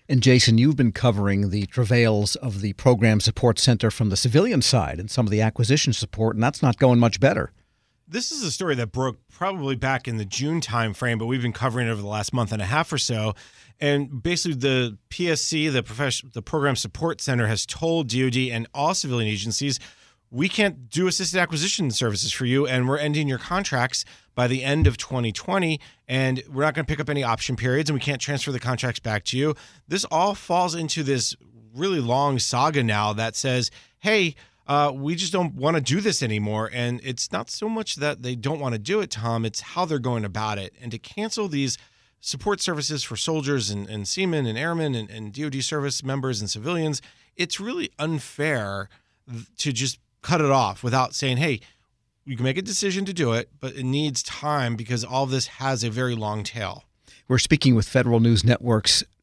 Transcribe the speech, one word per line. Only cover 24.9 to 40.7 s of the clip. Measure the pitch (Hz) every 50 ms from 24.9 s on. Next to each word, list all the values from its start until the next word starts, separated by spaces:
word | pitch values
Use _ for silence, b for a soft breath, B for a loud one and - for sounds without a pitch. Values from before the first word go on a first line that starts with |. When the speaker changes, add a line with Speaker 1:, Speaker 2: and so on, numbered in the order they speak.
| 117
Speaker 2:
twenty | - - - 135 127 120 113
twenty, | 98 - - - 190 196 180 160 156 139 b b b b b -
and | 127 131 131 131 131 131 - -
we're | 139 131 147
not | 156 -
gonna | 165 147
pick | - 156 147
up | 147 143
any | 147 143
option | 131 117 113 - - - 127
periods, | 104 113 127 127 147 160 147
and | 151
we | 127 -
can't | 147 143 -
transfer | - - 147 131 - 147
the | 131 120
contracts | - 123 127 113 - 123 113 -
back | - 117 107 101 -
to | - - 131
you." | 143 156 147 B B B B B B
This | - 156 196 -
all | - - 160 185 208 196
falls | - - - 170 180 180 175 160
into | 170 160 147 - - 147
this | 135 139 123 - - - - _ _ 117 113 110 110
really | 113 131 170 196 185 151
long | 120 117 123 135 143 143 135 120
saga | - - - 120 139 156 156 143
now | 120 113 104 104 107 104
that | 104 107 113 113 110
says, | - - 135 127 127 117 - b b b b b b
"Hey, | - 208 220 208 180 165 139 b b b b b b
uh, | - 143 147 147 147 131
we | 139 139 151 170
just | 170 190 156
don't | 180 185 175 156 -
wanna | 127 131 156 165 156
do | 131 117 139 196
this | 202 220 156 -
anymore." | 139 110 107 104 104 104 107 107 110 -
And | - 123 120 120 123 120
it's | - 131 123 - - -
not | - 185 233 -
so | - - 208
much | 220 226 220 214 - -
that | 143 143 147 143 -
they | 123 123 127
don't | 117 107 139 160 147
wanna | 139 127 117 110
do | 101 113 196 214
it, | 196 -
Tom, | - 110 110 117 117 113 113
it's | 110 - -
how | - - - 175 185
they're | 160 156 135
going | 117 127 120 113 107
about | 98 85 107 107 107 104 101
it. | 95 -